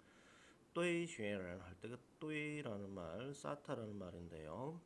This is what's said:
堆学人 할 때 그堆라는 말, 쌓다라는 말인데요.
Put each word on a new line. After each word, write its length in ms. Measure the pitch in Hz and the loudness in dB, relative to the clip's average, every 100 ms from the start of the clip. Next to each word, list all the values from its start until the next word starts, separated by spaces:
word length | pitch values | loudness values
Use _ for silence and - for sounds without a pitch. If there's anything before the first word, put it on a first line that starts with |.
| - - - - - - - | -20 -20 -20 -20 -20 -20 -4
堆学人 880 | 170 175 170 170 - 104 101 90 92 | 4 6 6 4 2 2 4 2 -2
할 140 | 90 90 | -6 -6
때 80 | 110 | -6
그堆라는 1000 | 123 - - 156 151 151 151 131 104 98 | -6 -10 -6 -2 0 0 0 0 -2 -2
말, 440 | 98 82 90 131 | -2 -2 -2 -2
쌓다라는 640 | 139 143 143 - 123 107 104 | -2 -2 -2 0 -2 0 -2
말인데요. 840 | 90 87 85 82 78 92 139 170 | -4 -4 -6 -6 -4 -2 -2 -4